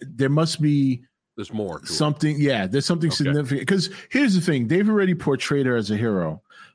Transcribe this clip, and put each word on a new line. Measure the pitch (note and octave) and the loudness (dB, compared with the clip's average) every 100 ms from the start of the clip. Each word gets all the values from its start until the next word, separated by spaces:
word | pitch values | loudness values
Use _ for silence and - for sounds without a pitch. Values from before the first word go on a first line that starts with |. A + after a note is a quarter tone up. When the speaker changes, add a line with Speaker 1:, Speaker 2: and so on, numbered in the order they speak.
Speaker 1:
there | C3+ - C3+ | -10 -2 2
must | D3 D#3+ - | 2 2 0
be | D3+ D3 C3+ B2 - _ _ - | 2 2 2 0 -6 _ _ -14
Speaker 2:
There's | G2+ | -10
more | G#2+ G2+ D#2 | -6 -6 -8
to | - | -8
it. | |
Speaker 1:
something." | - D3+ D3+ D#3 D3 | -2 -2 0 -2 0
Yeah, | D3 B2 F#2+ | 0 2 0
there's | B2+ C#3+ | -2 0
something | E3+ D#3+ | 0 0
Speaker 2:
Okay. | - | 0
Speaker 1:
significant. | C#3 C#3+ C#3 C3+ C3+ | 0 0 0 -4 0
'Cause | G3 E3+ - - | 0 -2 -8 -6
here's | B3+ C#4+ F#3 | 0 2 2
the | |
thing, | E3 C#3+ A2+ | 2 0 2
they've | E3+ G#3 | 2 2
already | G#3+ F#3+ F3 | 2 2 0
portrayed | - C3+ - C#3+ C3 | 0 -2 0 0 2
her | A#2+ | 0
as | G2 | 0
a | G#2 | 0
hero. | A#2 G2+ E2 D#2 - - - | 0 0 -2 -6 -14 -20 -20